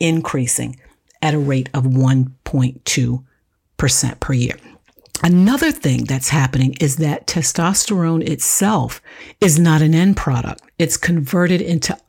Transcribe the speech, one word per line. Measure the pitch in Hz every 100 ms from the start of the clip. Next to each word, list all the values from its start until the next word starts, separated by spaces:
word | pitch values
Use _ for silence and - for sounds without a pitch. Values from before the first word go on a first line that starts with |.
increasing | 165 165 160 143 123 - 120 127 _ _ _ _
at | 156
a | 151
rate | 143 135 127
of | 143
one | 131 131 131 131 131 -
point | - 139 127 127 -
two | - 123 123 - _ _ _ _ -
percent | 135 - 127 -
per | -
year. | 131 120 - - - _ _ _ -
Another | 170 180 190 262 330
thing | - 147 123
that's | 117 131 -
happening | 151 131 135 131 131
is | 156 131
that | 156 147 -
testosterone | 175 151 - 165 196 - 190 165 165 -
itself | 147 - - 196 214 120 - - - - -
is | 196 151
not | 170 156
an | 156
end | 160 185 196
product. | - 123 120 - _ -
It's | 165 -
converted | - 170 139 185 175 180
into | 170 170 - -